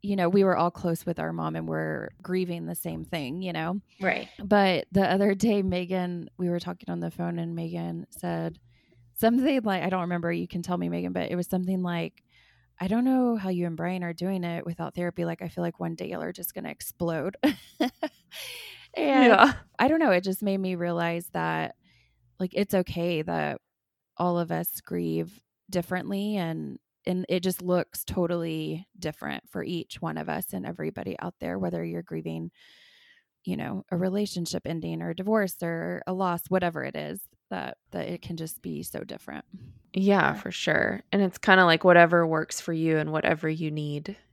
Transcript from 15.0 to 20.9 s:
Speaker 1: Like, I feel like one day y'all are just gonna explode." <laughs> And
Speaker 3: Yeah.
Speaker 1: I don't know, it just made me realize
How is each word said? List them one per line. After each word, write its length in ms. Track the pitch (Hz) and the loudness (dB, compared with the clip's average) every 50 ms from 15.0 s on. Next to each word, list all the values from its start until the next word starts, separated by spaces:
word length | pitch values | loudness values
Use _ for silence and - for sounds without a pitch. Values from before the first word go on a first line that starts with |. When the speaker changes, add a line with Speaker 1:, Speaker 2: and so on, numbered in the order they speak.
| 175 175 170 - 170 | -4 -4 -2 -2 -4
Speaker 1:
Like, 160 | 170 165 - | -4 -4 -6
I 60 | 185 175 | -8 -8
feel 140 | - - 175 | -4 -4 -4
like 160 | 170 - - | -4 -4 -4
one 140 | 175 165 165 | -6 -6 -6
day 120 | 160 175 - | -6 -8 -8
y'all 120 | 180 160 | -6 -6
are 100 | - - | -6 -8
just 220 | 185 - 180 - - | -8 -8 -12 -10 -10
gonna 160 | 190 175 156 | -8 -10 -10
explode." 680 | 147 _ - - - _ 175 170 165 156 139 185 196 - | -10 _ -12 -14 -6 _ -4 -2 -2 -2 -4 -6 -4 0
<laughs> 40 | - 302 - - - - - _ - 262 _ _ - - _ _ _ _ - - - - - - - - - - - _ - | 0 0 0 0 -12 -20 -4 _ -2 -2 _ _ -8 -8 _ _ _ _ -18 -16 -14 -14 -14 -16 -16 -18 -20 -20 -20 _ -6
And 300 | - 311 285 269 262 254 | -2 0 4 6 8 8
Speaker 3:
Yeah. 280 | 240 214 190 226 285 - - - _ _ - | 10 10 10 8 6 6 -4 -12 _ _ 2
Speaker 1:
I 100 | 240 277 | 2 2
don't 120 | 320 320 | 4 4
know, 100 | 320 226 | 4 4
it 140 | 185 180 190 | 4 4 2
just 180 | 196 185 - | 0 -4 -2
made 160 | 214 196 196 190 | -2 -2 0 0
me 160 | 190 185 185 | -2 -2 -2
realize 540 | 170 175 175 | -2 -2 -2